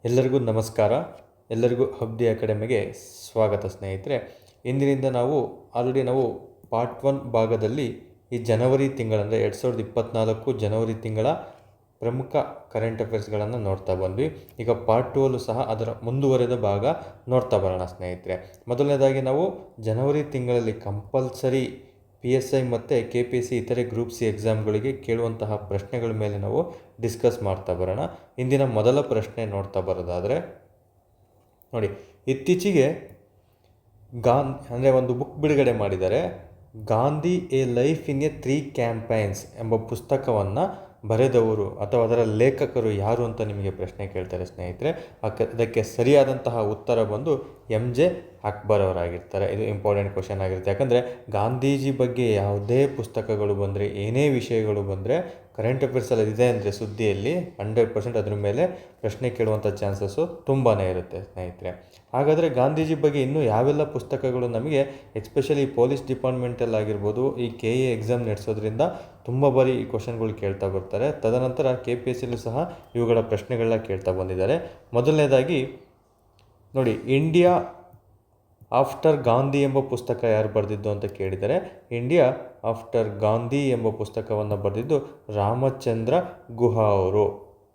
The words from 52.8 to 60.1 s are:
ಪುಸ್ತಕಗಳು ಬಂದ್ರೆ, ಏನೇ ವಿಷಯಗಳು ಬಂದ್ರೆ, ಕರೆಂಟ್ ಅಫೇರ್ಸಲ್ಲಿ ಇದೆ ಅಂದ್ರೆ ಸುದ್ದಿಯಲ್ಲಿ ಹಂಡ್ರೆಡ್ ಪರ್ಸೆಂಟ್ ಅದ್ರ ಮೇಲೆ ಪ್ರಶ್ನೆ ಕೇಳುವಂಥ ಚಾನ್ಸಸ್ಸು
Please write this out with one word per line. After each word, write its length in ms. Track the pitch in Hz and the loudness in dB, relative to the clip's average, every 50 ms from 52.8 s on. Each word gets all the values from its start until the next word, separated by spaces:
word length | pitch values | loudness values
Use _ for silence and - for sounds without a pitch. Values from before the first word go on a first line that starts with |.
| 139 | 4
ಪುಸ್ತಕಗಳು 680 | 139 139 131 110 107 - 117 107 - 110 101 104 101 101 | 2 0 -4 -8 -4 -4 -6 -2 -2 0 0 2 0 0
ಬಂದ್ರೆ, 320 | 98 101 98 95 101 101 | 0 0 -2 -2 -2 -2
ಏನೇ 420 | 101 - 101 101 107 117 131 147 147 | -2 -2 -4 -4 0 2 2 4 4
ವಿಷಯಗಳು 540 | 135 123 - - 117 113 110 107 104 104 98 | 2 2 0 0 0 0 2 0 0 -2 -2
ಬಂದ್ರೆ, 640 | 98 98 95 95 110 135 170 180 - - - - - _ | -2 -4 -4 0 0 0 0 0 -6 -12 -18 -20 -14 _
ಕರೆಂಟ್ 280 | - 107 117 131 131 139 | -2 -2 0 0 0 0
ಅಫೇರ್ಸಲ್ಲಿ 480 | 127 127 127 117 - 127 113 107 107 | 0 0 -2 0 0 2 2 2 0
ಇದೆ 180 | 104 107 123 123 | 2 2 2 2
ಅಂದ್ರೆ 220 | 117 107 101 104 | 2 2 0 -2
ಸುದ್ದಿಯಲ್ಲಿ 680 | 98 - 117 104 101 104 113 107 98 98 101 123 165 180 | -2 -2 -6 -8 -4 0 0 0 0 0 -2 -2 -2 -2
ಹಂಡ್ರೆಡ್ 560 | 180 - - - 101 107 110 120 113 113 - | -4 -6 -8 -8 -6 -2 2 2 2 2 0
ಪರ್ಸೆಂಟ್ 220 | 110 98 120 113 | -4 -4 -2 -2
ಅದ್ರ 160 | 110 98 104 104 | -2 -2 -2 -2
ಮೇಲೆ 340 | 101 101 101 101 127 175 180 180 - - - - _ | -2 -2 -2 0 0 0 0 -2 -8 -16 -20 -18 _
ಪ್ರಶ್ನೆ 280 | - - - - 127 123 | -6 -6 -4 -2 -4 -4
ಕೇಳುವಂಥ 380 | - - 117 110 107 107 - | 0 0 2 2 2 2 0
ಚಾನ್ಸಸ್ಸು 600 | 104 98 - 104 101 98 95 104 98 | 0 -2 0 -2 -2 -2 -2 -4 -4